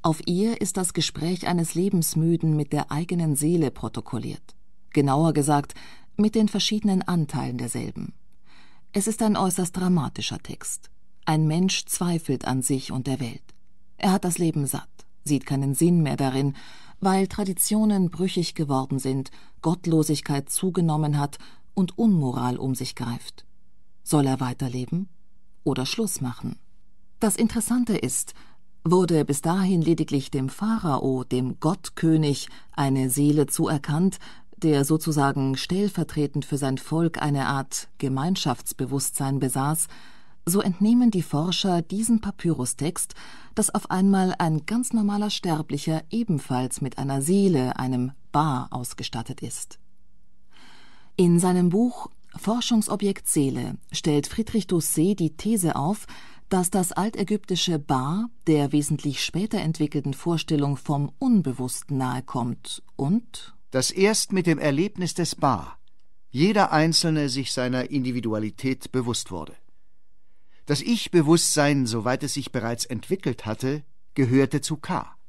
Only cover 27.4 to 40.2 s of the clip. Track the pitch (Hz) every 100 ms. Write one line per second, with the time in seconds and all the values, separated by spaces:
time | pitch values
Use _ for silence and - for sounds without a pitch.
27.4 | 226 240 - 247 240 190 123 - - -
28.4 | - - - - 165 180 175 165 147 143
29.4 | 165 185 185 185 160 165 160 143 135 143
30.4 | 131 - 208 220 175 135 135 131 123 127
31.4 | 127 - 156 151 - - 165 160 151 139
32.4 | - - - - 139 135 131 127 147 151
33.4 | 139 - 160 151 - 151 185 - - -
34.4 | - - 160 143 139 156 160 151 139 151
35.4 | 135 135 - 180 202 - 156 - 147 147
36.4 | 139 143 131 131 - 156 165 - 147 143
37.4 | 135 139 127 - - - 139 131 156 190
38.4 | 160 120 - - 127 139 - - 135 135
39.4 | 131 131 139 156 - - - -